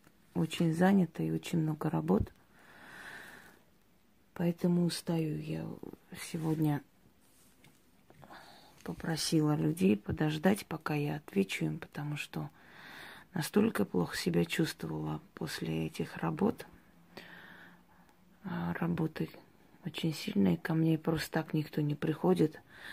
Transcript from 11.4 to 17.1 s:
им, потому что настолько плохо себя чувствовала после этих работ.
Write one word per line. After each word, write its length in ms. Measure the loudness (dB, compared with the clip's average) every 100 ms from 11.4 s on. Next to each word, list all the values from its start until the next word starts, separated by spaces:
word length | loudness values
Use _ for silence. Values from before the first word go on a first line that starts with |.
| 0 0
им, 160 | -2 -4
потому 380 | -10 -8 -6 -6
что 320 | -6 -8 -10 -12 -20 -20 -18 -16 -18 -18 -8
настолько 520 | -4 2 4 4 2 0
плохо 320 | 0 0 -2
себя 260 | 0 2
чувствовала 800 | 2 2 0 -2 -6 -4 -4 -6 -8
после 520 | -10 -8 -6 -4 -4 -4
этих 320 | -4 -8 -4
работ. 480 | -4 2 0 0 -8 -18 -20 _ -20